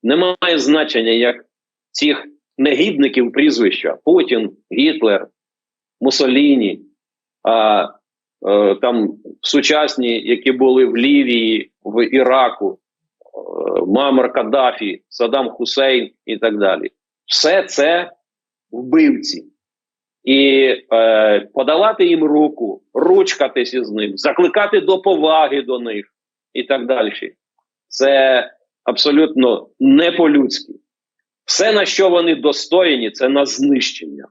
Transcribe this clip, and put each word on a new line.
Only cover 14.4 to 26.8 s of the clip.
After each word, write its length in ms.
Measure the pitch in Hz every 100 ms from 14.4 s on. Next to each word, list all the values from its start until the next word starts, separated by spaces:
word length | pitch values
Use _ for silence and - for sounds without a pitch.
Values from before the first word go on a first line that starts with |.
| 110 135 127 120 104 87 _
Саддам 420 | - 117 135 123
Хусейн 600 | - 120 - 135 127 110 _ -
і 100 | 107
так 220 | 113 104
далі. 320 | 95 87 - _ _ _ _
Все 360 | - 151 190
це 500 | 190 - 147 170 175 _ _ _ _ _ _
вбивці. 720 | 117 127 160 151 127 - - - _ _ _ _ _ _ _
І, 400 | - 135 139 135 135 117 _
е, 480 | 113 113 110 107 104 -
подавати 520 | - 131 160 208 214 175
їм 180 | 165
руку, 580 | 151 151 151 - - - _
ручкатись 800 | 123 160 190 - - 131 131 120
із 160 | 127 110
ним, 220 | 107 104 98
закликати 640 | 147 135 175 214 202 208
до 220 | - 190
поваги 600 | 196 175 156 156 147 139
до 160 | 123 127
них 280 | 117 104 98 _ _ _ _
і 100 | 127
так 240 | 123 135